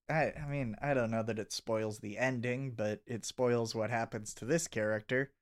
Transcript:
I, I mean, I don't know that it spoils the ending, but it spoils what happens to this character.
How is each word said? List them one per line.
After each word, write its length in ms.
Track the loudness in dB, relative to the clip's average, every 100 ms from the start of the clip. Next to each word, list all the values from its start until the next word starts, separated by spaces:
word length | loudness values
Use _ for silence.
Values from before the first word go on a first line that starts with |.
| -2
I, 240 | 2 2
I 140 | 0 -4
mean, 280 | -2 -4 -2
I 140 | 0
don't 160 | 2 2
know 140 | 2
that 160 | 0 -2
it 120 | -4
spoils 460 | -6 0 0 0 -4
the 180 | -6 0
ending, 540 | 0 2 0 -2 -2
but 300 | -2 -2 -2
it 200 | -4 -6
spoils 500 | -6 2 4 4 2
what 160 | 0 0
happens 420 | 0 -2 -6 -8
to 100 | -8
this 240 | 0 0 0
character. 640 | -2 0 0 0 0 0 _